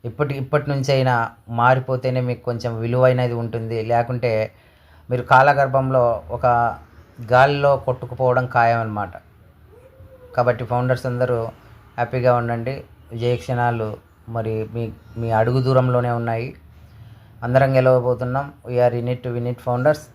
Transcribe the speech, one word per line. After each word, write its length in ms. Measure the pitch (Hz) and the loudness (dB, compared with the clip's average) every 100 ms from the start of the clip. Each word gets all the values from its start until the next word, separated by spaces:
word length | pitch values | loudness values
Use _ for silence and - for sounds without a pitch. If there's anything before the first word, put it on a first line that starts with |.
| 120 | -12
ఇప్పటి, 280 | - 147 | -4 -4
ఇప్పటి 360 | 139 131 151 143 | -4 -2 -2 -2
నుంచైనా 640 | 139 131 135 127 123 113 - - | -4 0 2 2 0 -2 -8 -10
మారిపోతేనే 720 | 117 120 131 131 127 131 127 | 2 4 4 0 -4 -2 -2
మీకు 220 | 123 117 | -4 -4
కొంచెం 360 | - 117 117 113 | -6 -6 -6 -6
విలువైనది 540 | 117 123 127 127 123 | -2 4 4 4 0
ఉంటుంది, 480 | 117 117 117 113 113 | -2 -4 -6 -6 -6
లేకుంటే 720 | 110 117 120 127 120 110 110 _ _ _ _ - - | 0 0 0 -2 0 0 -2 _ _ _ _ -20 -6
మీరు 120 | 123 | -6
కాలగర్భంలో 1000 | 120 131 139 139 135 135 131 131 120 110 80 | 4 6 6 4 2 2 2 2 2 0 -6
ఒక 140 | 117 123 120 117 - - - - - 113 | -2 0 2 0 -4 -18 -20 -20 -18 2
గాలిలో 460 | 123 139 143 143 135 | 4 4 4 2 2
కొట్టుకుపోవడం 680 | - 127 123 123 127 123 127 | -2 -6 -8 -2 0 2 0
ఖాయం 340 | 127 117 117 | 2 2 2
అన్నమాట. 320 | 110 104 98 87 _ _ - _ - - - - - - - - | -2 -6 -8 -10 _ _ -20 _ -20 -20 -20 -20 -20 -20 -8 0
కాబట్టి 280 | 120 113 120 | 0 0 -2
ఫౌండర్స్ 400 | 123 127 127 131 | -2 0 -2 -2
అందరూ 380 | 123 123 120 113 - - - - - | -2 0 0 -4 -10 -20 -20 -18 -6
హ్యాపీగా 400 | 120 131 123 120 | -4 0 2 2
ఉండండి. 480 | 117 117 117 135 - - - | 0 -6 -6 -10 -14 -20 -16
విజయ 240 | 117 120 123 | -6 -2 -2
క్షణాలు 640 | - 123 120 117 110 104 _ _ - | -4 -2 0 0 -4 -8 _ _ -10
మరి 400 | 117 110 110 110 | -6 -4 -4 -6
మీ, 180 | 117 113 - - 113 | -6 -8 -10 -16 -8
మీ 140 | 117 | 0
అడుగు 300 | 110 113 127 | 2 2 2
దూరంలోనే 500 | 127 131 127 123 120 | 2 2 4 0 0
ఉన్నాయి. 440 | 117 117 113 127 - - - - - - - - - | -2 -4 -4 -6 -14 -20 -20 -20 -20 -20 -20 -20 -12
అందరం 320 | 120 131 135 131 | 0 2 4 4
గెలవబోతున్నాం. 800 | 127 127 120 117 123 127 143 - - | 4 4 2 -2 -2 -4 -6 -12 -6
We 80 | 123 | 2
are 260 | 123 120 | 2 0
in 80 | 120 | -4
it 180 | 127 127 | -6 -6
to 60 | |
win 140 | 120 120 | -6 -6
it 80 | 123 | -6
founders. 420 | - 123 135 147 - | -4 -2 0 -2 -6